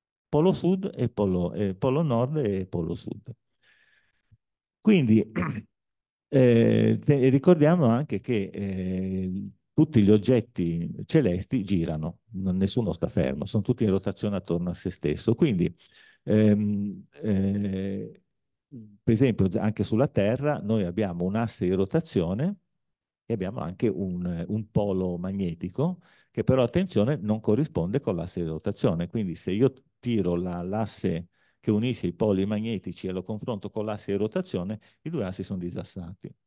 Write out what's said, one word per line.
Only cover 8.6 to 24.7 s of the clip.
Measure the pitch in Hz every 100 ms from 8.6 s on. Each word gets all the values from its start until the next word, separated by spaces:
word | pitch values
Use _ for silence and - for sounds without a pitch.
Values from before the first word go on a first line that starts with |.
| 98 92 92 92 95 95 92 95 101 - _
tutti | - 156 123
gli | 101
oggetti | 107 127 123 107 - 85 82 85 - 98
celesti | 160 113 90 - 131
girano, | 98 95 82 78 78 - _
non, | 92 95 92
nessuno | 95 - 104
sta | 82 -
fermo, | - 78 71
sono | - 107
tutti | 98 117
in | 110
rotazione | 95 101 - 104 98
attorno | - 85 87
a |
se | 87 92
stesso. | - 76 - -
Quindi, | 113 160 92 85 - _ _ - _
ehm, | - 107 107 104 104 101 101 92 - -
eh, | 110 98 98 101 101 95 98 98 110 - _ _ _ _ _ 135 107 101
per | -
esempio, | 110 131 110 95 101
anche | 104 101
sulla | 95 110 143
Terra | - 101 127 147 147
noi | 104 110
abbiamo | 87 90 101 87
un | 92 107
asse | 117 - 90
di |
rotazione | 92 95 160 - 101 82 101 170 208 _ _ _ _ _ _ -
e |
abbiamo | 110 92 -
anche | 82 92 117
un, | - 95 90 90 85 85
un | 107 104